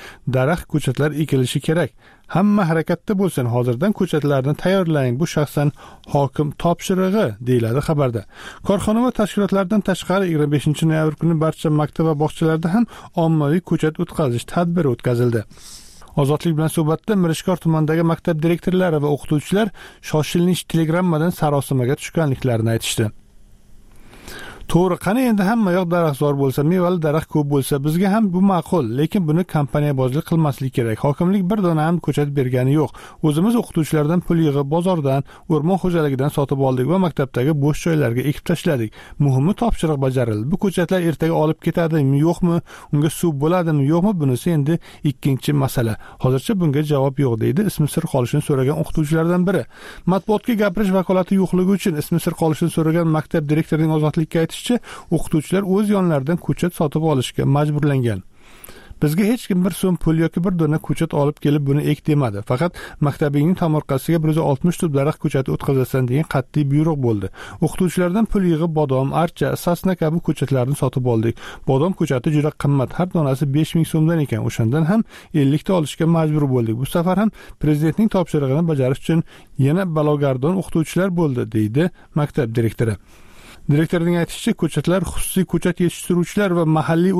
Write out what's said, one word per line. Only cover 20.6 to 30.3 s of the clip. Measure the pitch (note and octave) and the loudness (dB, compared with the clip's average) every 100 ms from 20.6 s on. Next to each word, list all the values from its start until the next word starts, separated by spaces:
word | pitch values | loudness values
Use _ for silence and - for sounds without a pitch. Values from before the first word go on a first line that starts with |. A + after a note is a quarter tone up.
| - | -2
telegrammadan | E3 D#3+ E3+ F#3 D3+ E3+ - | -2 0 0 0 0 0 0
sarosimaga | D3+ C#3+ - C3+ B2 D3 | 0 0 0 0 0 -2
tushganliklarini | - E3+ D3+ B2 B2+ A2+ A2 A2+ | -4 -2 0 0 0 0 0 0
aytishdi. | - - A2 - - - - - - - - - - - - - - - - | -2 -2 -2 -4 -18 -20 -20 -20 -20 -20 -20 -20 -20 -20 -18 -16 -18 -16 -2
To'g'ri, | E3 F#3 E3+ | 2 2 0
qani | F3 A#3+ B3+ | 0 0 2
endi | G#3 F#3+ | 2 2
hamma | A#3 G3 | 2 2
yoq | F3+ F3 | 0 0
daraxtzor | F3 D#3+ C#3 D3 C#3 | 0 0 0 0 2
bo'lsa, | C3+ B2+ D3 | 0 0 2
mevali | F#3 F3 F#3 D#3 | 2 2 0 0
daraxt | D3+ - | -2 0
ko'p | D#3 D3 | -2 0
bo'lsa, | C#3+ C3 C#3+ D3 | 0 0 0 0
bizga | E3+ G3 | 0 2
ham | G#3+ G#3 | 2 2
bu | F3 G3 | 2 2
ma'qul, | F3+ - F3+ A2+ B2 | 2 0 0 0 0
lekin | D#3+ G#3+ D#3 | 0 0 0
buni | D#3+ F3 | 0 0
kompaniyabozlik | D#3 C#3+ D3+ D3 C3+ C3 C#3 | 0 0 0 0 0 0 -2
qilmaslik | - | 0